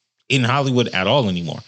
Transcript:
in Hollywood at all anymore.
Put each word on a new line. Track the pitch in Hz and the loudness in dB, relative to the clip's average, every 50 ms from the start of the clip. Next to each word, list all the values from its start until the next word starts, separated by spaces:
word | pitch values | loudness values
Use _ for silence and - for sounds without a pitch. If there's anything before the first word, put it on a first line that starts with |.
| _ _ _ _ _ - | _ _ _ _ _ -2
in | 131 135 120 | -2 0 0
Hollywood | 117 131 143 139 139 123 123 117 - | 2 0 0 0 0 2 0 0 0
at | - 95 92 | 0 -2 0
all | 98 123 147 120 101 | 2 2 2 2 2
anymore. | 90 87 85 78 76 76 - | -2 -2 -4 -6 -8 -10 -12